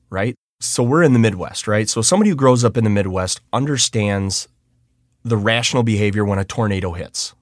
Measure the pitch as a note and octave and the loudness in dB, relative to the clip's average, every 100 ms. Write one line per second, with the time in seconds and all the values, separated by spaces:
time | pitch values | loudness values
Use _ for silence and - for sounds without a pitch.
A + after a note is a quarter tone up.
0 | - F#2+ A2 - _ - - - A#2+ D#3 | -12 -6 -6 -6 _ -12 -8 -2 0 4
1 | E3 B2 A2+ F2+ E2+ - - G#2+ G#2+ A#2 | 4 6 4 0 -8 -8 -2 0 0 -2
2 | A2 F#3+ G#3+ D3 C3 B2 A#2+ A#2+ A2 G2+ | 0 2 2 4 4 4 2 2 0 0
3 | F#2+ F#2 F#2 - - A2+ C#3+ C3+ - A2+ | 0 -2 -4 -6 -6 -4 -2 -2 -2 -2
4 | G#2 G2+ G2 F#2+ - _ _ _ _ _ | -2 -2 -2 -6 -10 _ _ _ _ _
5 | _ _ A#2 A2 G#2 A#2 A#2+ C3 A#2 G#2 | _ _ -4 0 0 0 0 0 0 2
6 | G#2 G#2 G2+ G2 G2 - A2 F#2+ F2+ F2 | 0 0 0 -2 -4 -2 -2 -2 -4 -8
7 | - - - _ | -10 -10 -12 _